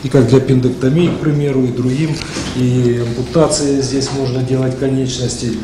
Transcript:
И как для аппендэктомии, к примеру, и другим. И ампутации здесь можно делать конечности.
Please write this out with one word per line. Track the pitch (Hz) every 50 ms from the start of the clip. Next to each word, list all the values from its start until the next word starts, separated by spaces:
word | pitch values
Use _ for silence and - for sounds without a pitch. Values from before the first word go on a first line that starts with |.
| -
И | 131
как | - 139 120
для | 113 127
аппендэктомии, | 131 127 - 135 127 120 123 - - - 131 147 165 175
к | - - -
примеру, | - 156 147 143 143 143 135 131 127
и | 120
другим. | 117 120 123 127 127 143 160 156 147 - - - - - - - -
И | 127 127 123 123 127 123 120 120 120
ампутации | 117 117 117 123 127 - - 170 156 139 - - 143 139 139 135
здесь | 131 123 127 135 123 - 135
можно | 139 135 127 123 131 127
делать | 127 135 131 131 131 131
конечности. | - 139 135 131 131 135 127 - - 127 117 - - 120 117 104 104